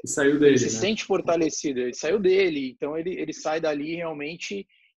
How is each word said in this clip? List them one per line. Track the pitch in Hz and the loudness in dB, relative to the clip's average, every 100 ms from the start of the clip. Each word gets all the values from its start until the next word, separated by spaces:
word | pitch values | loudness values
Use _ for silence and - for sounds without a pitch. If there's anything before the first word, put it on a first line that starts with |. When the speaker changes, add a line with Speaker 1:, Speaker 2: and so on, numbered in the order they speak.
Speaker 1:
E | 127 | -6
saiu | 151 143 | 2 4
Speaker 2:
Ele | 147 | 6
Speaker 1:
dele, | 143 127 | 6 6
Speaker 2:
se | 117 | 2
Speaker 1:
né? | |
Speaker 2:
sente | - 190 220 | 0 -2 -2
fortalecido, | - 185 170 170 156 - 156 123 | -2 -2 2 0 0 -2 -4 -2
ele | 123 | -4
saiu | 120 151 214 | -4 -2 2
dele, | 185 190 185 147 131 | 4 4 2 0 -6
então | 123 147 156 | -6 -6 -4
ele, | 175 - | -6 -6
ele | 156 | -6
sai | 156 160 160 | -6 -4 -2
dali | 156 147 151 170 | -2 -2 -4 -6
realmente | 165 147 147 170 - 202 - _ _ | -6 -6 -8 -8 -10 -10 -12 _ _